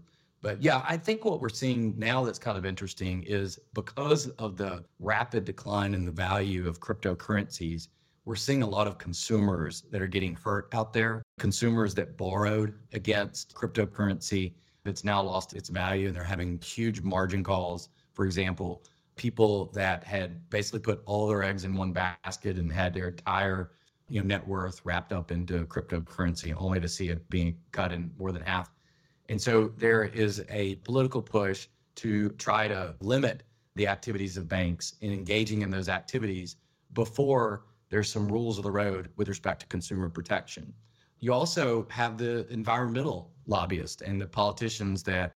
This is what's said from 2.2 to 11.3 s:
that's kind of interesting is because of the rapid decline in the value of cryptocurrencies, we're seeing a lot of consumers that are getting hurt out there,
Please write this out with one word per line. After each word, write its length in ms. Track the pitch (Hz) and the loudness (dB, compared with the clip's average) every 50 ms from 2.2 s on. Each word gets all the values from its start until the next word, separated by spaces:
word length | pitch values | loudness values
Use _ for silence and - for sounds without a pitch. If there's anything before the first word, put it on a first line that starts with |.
| 127 | 2
that's 140 | 113 - - | 0 -2 -4
kind 180 | - 117 101 | -4 -4 -2
of 80 | 95 92 | -2 -2
interesting 600 | 95 95 - 98 92 - - 98 92 90 92 85 | -4 -4 -4 -6 -8 -6 -4 -2 -2 -2 -2 -2
is 340 | 95 104 98 98 95 - - - _ | 0 0 0 0 -2 -6 -10 -14 _
because 560 | - 107 95 - - 135 143 151 151 139 120 127 - - | -8 -6 -6 -6 -4 0 4 4 4 4 2 -2 -6 -6
of 180 | 110 104 92 | -6 -6 -4
the 280 | 92 98 95 90 85 82 - _ - | -4 -4 -4 -4 -8 -10 -14 _ -4
rapid 440 | 87 101 110 120 117 - - 110 95 | 0 2 2 2 2 0 0 -2 -2
decline 500 | 101 95 - - 104 101 101 98 98 98 | -2 -8 -8 -4 -2 0 2 2 2 2
in 100 | 92 90 | 0 0
the 80 | 87 | -2
value 560 | 80 85 95 92 98 101 98 101 92 90 87 87 | -2 -2 0 2 2 2 2 0 0 0 -2 -2
of 100 | 82 - | -4 -4
cryptocurrencies, 1120 | - - 107 107 - 98 90 85 - - 107 101 101 - - - 87 82 85 82 - - _ _ _ _ _ _ - | -4 -6 -4 -2 -2 -2 -2 -2 -2 0 0 0 0 -2 -6 -6 -4 -4 -4 -4 -8 -10 _ _ _ _ _ _ -8
we're 120 | 110 110 | -6 -6
seeing 260 | 101 - 139 139 135 | -2 0 2 2 4
a 60 | 117 104 | 2 2
lot 180 | 95 101 107 | 2 2 2
of 100 | 104 90 | 0 0
consumers 840 | - - 90 85 - - - 113 107 101 101 90 85 80 78 87 - - - | -6 -8 -8 -6 -4 -2 2 4 4 6 4 4 2 0 -4 -6 -10 -10 -6
that 100 | 107 98 | -4 -2
are 60 | 95 | -2
getting 280 | 92 92 98 90 90 85 | 0 0 0 0 -2 -4
hurt 340 | 87 - 107 101 101 - - | -4 -2 -2 -2 -2 -2 -2
out 200 | - 113 110 110 | 0 -2 0 2
there, 300 | - 113 110 113 113 110 - _ | 2 2 2 2 0 -2 -8 _